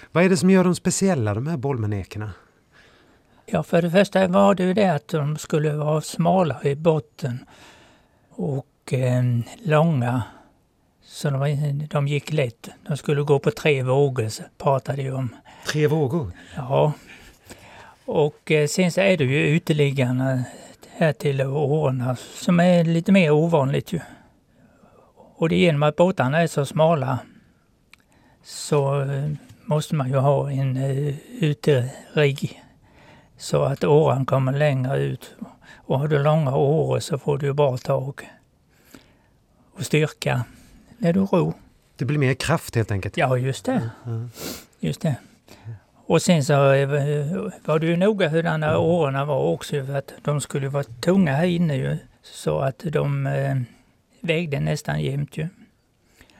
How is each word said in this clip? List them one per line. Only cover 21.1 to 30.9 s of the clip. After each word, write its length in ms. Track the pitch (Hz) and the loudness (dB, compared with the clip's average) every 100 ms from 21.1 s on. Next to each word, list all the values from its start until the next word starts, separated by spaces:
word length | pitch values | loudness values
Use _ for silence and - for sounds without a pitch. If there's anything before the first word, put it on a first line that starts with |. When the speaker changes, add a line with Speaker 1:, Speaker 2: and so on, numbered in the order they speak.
Speaker 2:
till 280 | - 147 135 | 0 -2 0
årorna 760 | 135 143 139 156 147 131 123 123 | 0 0 0 2 0 0 -2 -4
som 440 | - - - 175 | -8 -8 0 4
är 240 | 180 175 | 6 4
lite 280 | 165 165 170 | 4 0 4
mer 180 | 196 156 | 4 6
ovanligt 600 | 151 170 160 131 143 - | 4 4 2 2 0 -2
ju. 80 | 165 - - _ _ _ _ _ _ _ _ _ _ - - | -8 -8 -20 _ _ _ _ _ _ _ _ _ _ -18 -4
Och 120 | 165 | -2
det 60 | |
är 40 | 175 | 2
genom 240 | 180 143 | 2 4
att 140 | 151 - | 2 4
båtarna 420 | 180 190 160 160 | 2 2 0 2
är 40 | 165 | 0
så 200 | 147 139 | 0 -2
smala 520 | 151 160 160 127 110 - - _ _ _ _ _ _ _ _ _ _ | 2 2 2 0 -4 -8 -20 _ _ _ _ _ _ _ _ _ _
så, 560 | - - - 147 139 143 | -18 -12 -2 0 0 -2
eh, 300 | 135 139 147 147 - - | -2 -4 -4 -6 -12 -14
måste 300 | - 151 - | -2 -2 0
man 140 | 156 127 | -2 0
ju 60 | 135 | 2
ha 340 | 139 139 139 | 2 2 0
en, 260 | 135 135 131 | -2 -2 -2
eh, 380 | 135 | -2